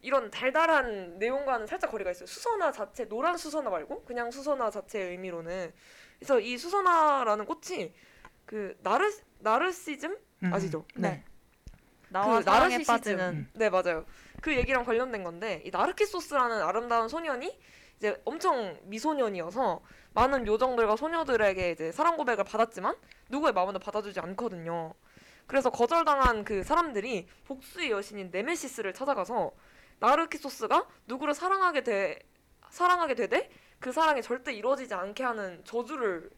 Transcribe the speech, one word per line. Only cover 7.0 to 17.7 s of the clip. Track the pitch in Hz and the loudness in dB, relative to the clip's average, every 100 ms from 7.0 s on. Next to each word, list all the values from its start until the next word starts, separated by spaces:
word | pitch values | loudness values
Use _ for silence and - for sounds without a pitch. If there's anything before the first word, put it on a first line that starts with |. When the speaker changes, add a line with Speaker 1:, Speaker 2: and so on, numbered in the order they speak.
| 311 277 240 208 | 6 4 2 0
Speaker 1:
꽃이 | 208 320 - 359 175 - - - - _ - | 0 -8 -6 -6 -6 -10 -20 -20 -20 _ -12
그 | 214 196 - | -8 -8 -6
나르-, | 185 226 403 415 _ _ | 0 2 2 0 _ _
나르시즘? | 208 233 349 349 - 285 302 403 _ _ | 2 2 2 -2 -8 -6 -6 -8 _ _
Speaker 2:
음, | 185 | -2
Speaker 1:
아시죠? | 185 185 160 - | 0 -2 -6 -8
Speaker 2:
네. | - - | -4 -4
Speaker 3:
네. | 76 - - _ _ - - _ _ _ | -4 -12 -20 _ _ -20 -20 _ _ _
나와 | 185 202 226 | -2 4 4
Speaker 1:
그 | |
Speaker 3:
사랑에 | 180 214 330 359 | 6 6 6 4
Speaker 1:
나르시시즘. | 302 | 2
Speaker 3:
빠지는. | 233 226 190 185 | 2 2 -2 -2
Speaker 2:
음. | 165 - | -4 -8
Speaker 1:
네, | - 220 | 0 2
맞아요. | 185 180 165 - - - - | 2 2 -2 -6 -18 -20 -10
그 | - 277 | -2 0
얘기랑 | 247 262 240 | 2 0 2
관련된 | 226 254 226 | 0 0 -4
건데 | 180 170 220 180 - | -6 -8 -6 -6 -6
이 | |
나르키소스라는 | 185 247 381 415 392 - 294 240 226 | 0 0 2 0 0 -4 0 2 2
아름다운 | 160 196 240 233 226 | 0 0 2 0 0
소년이 | 311 330 254 320 - - | -2 -4 -4 -6 -10 -20